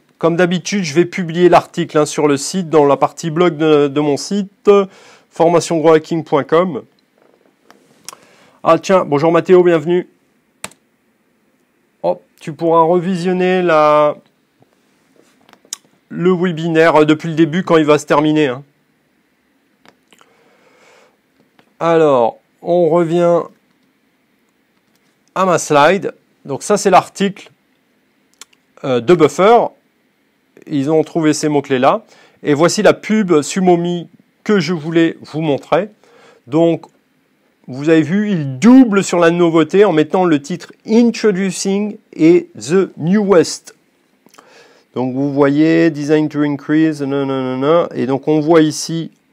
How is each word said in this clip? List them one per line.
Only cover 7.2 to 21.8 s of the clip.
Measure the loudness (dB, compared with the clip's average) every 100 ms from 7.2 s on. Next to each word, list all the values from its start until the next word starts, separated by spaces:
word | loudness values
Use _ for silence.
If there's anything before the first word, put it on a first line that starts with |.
| _ _ _ _ _ _ _ _ -20 -20 _ _ _ _
Ah | 0 0
tiens, | 0 -2
bonjour | 0 -2 0
Mathéo, | 0 2 2
bienvenue. | 4 0 0 -4 -6 _ _ _ _ _ -20 _ _ _ _ _ _ _ _ _ _ _ _ _
Hop, | -6 -6 _ _
tu | -16
pourras | -6 0 2
revisionner | 2 0 -2 -4 -4 -2 -2 0
la... | 2 2 4 2 0 -2 _ _ _ _ _ _ _ _ _ _ _ _ _ _ _ -20 _ _ _
le | -4 -2
webinaire, | 0 -2 -4 -2 2 4 4
euh, |
depuis | 2 -2 -6
le |
début | -2 -2 -2
quand | 0 0
il |
va | 2 0
se | 0
terminer, | 0 0 0 -2
hein. | -4 -14 _ _ _ _ _ _ _ _ _ _ _ _ _ _ _ _ _ _ _ _ _ _ _ _ _ _ _ _ _ _
Alors, | -6